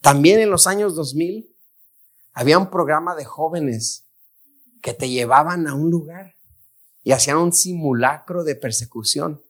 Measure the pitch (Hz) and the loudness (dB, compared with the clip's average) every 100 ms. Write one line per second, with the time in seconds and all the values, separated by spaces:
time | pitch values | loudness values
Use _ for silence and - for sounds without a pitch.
0 | - 143 156 214 220 180 185 196 208 160 | 4 6 6 6 4 2 2 2 -2 -2
1 | 143 139 170 214 - _ _ _ _ _ | -6 -4 -4 -6 -14 _ _ _ _ _
2 | _ _ _ - 123 165 190 180 151 151 | _ _ _ -4 4 4 4 -2 0 -2
3 | 170 170 139 - 156 170 143 113 110 - | -2 -10 -12 -6 -6 -4 -4 -4 -8 -10
4 | _ _ _ _ _ _ _ _ - 120 | _ _ _ _ _ _ _ _ -12 -8
5 | 131 123 120 135 156 175 156 139 160 170 | -6 -4 4 4 4 -2 -4 -2 0 0
6 | 151 170 190 _ _ _ _ _ _ _ | -4 -16 -20 _ _ _ _ _ _ _
7 | - 127 139 151 175 170 180 175 151 120 | 0 2 2 2 2 0 -2 -2 -2 2
8 | 127 151 - 175 160 139 127 113 117 117 | 0 -2 -8 -8 -6 -6 -6 -8 -8 -8
9 | 107 143 160 151 _ | -6 -4 -6 -8 _